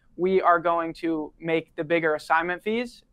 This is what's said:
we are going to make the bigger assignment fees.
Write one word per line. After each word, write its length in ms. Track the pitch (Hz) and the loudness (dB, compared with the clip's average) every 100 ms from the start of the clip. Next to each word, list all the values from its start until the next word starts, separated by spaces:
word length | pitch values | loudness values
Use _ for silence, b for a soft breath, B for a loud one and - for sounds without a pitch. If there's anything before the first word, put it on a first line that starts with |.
| _ - | _ -4
we 260 | 180 190 | 0 2
are 160 | - 170 | 4 4
going 360 | 170 170 165 160 | 2 0 -2 -4
to 360 | 165 160 147 - | -4 -4 -4 -8
make 360 | 165 165 160 - | -2 -2 -2 -8
the 80 | |
bigger 320 | 156 170 160 151 | -2 0 0 -2
assignment 480 | - 160 170 175 | 0 0 2 -4
fees. 400 | 208 220 240 - _ | -4 -4 -6 -12 _